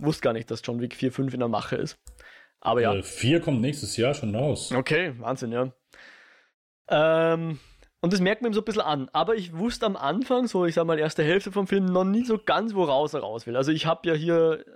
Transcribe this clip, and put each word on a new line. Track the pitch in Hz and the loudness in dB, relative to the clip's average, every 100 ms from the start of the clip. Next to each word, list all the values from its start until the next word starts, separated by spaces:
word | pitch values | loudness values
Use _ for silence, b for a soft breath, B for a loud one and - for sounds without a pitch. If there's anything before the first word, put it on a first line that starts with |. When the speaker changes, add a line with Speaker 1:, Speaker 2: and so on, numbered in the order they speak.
Speaker 1:
wusste | 147 151 | -2 0
gar | 127 | 0
nicht, | 113 - | -2 -4
dass | 117 | -8
John | - 120 | -6 -4
Wick | 120 - | -6 -2
vier, | 131 | -4
fünf | 131 135 | -2 -4
in | 127 | -2
der | 120 | -2
Mache | 107 - 131 | -2 -2 -4
ist. | - - - - B B B B | -4 -8 -20 -20 B B B B
Aber | - 120 | 0 2
ja. | 110 98 | 2 0
Speaker 2:
Äh, | |
vier | - - 117 170 | -4 -2 2 2
kommt | 160 123 | 2 0
nächstes | 131 147 - - | 0 -2 -6 0
Jahr | 123 | 0
schon | 143 110 107 | 0 -2 -2
raus. | 147 110 - | 0 -2 -2
Speaker 1:
Okay, | 127 131 160 180 120 | -4 0 0 -2 -4
Wahnsinn, | 117 127 117 | -6 -4 -4
ja. | 120 131 - _ B B B B B B B _ _ - | -2 -4 -6 _ B B B B B B B _ _ -2
Ähm, | 156 160 160 165 165 165 143 b b b - | 2 4 4 2 2 -2 -8 b b b -4
und | 175 | 0
das | 196 | 2
merkt | 180 214 | 2 2
man | 240 | 0
ihm | |
so | 196 | -2
ein | 220 | -2
bisschen | 208 | -2
an. | 156 143 131 | 0 -2 -2
Aber | 151 170 | -2 0
ich | 226 175 165 | -2 -4 -4
wusste | 233 - 220 | -4 -2 -2
am | 190 | -2
Anfang, | 139 196 254 247 240 | -2 -2 0 0 2
so | 185 170 | 2 2
ich | 170 | 2
sag | 165 | 2
mal, | 156 | 2
erste | 156 - | 0 0
Hälfte | 151 196 202 | 2 2 0
vom | 196 190 | -4 0
Film, | 196 185 | 2 2
noch | 185 | 2
nie | 190 220 | 2 2
so | 247 220 | 2 0
ganz, | - 156 226 196 | 0 0 0 0
woraus | 156 131 123 147 | 2 2 2 -2
er | |
raus | 104 110 117 | -6 -8 -4
will. | 123 | -2
Also | 135 | 0
ich | 160 160 | 2 0
hab | 165 170 | 0 0
ja | |
hier | 151 170 165 160 156 - | 0 2 4 4 2 -6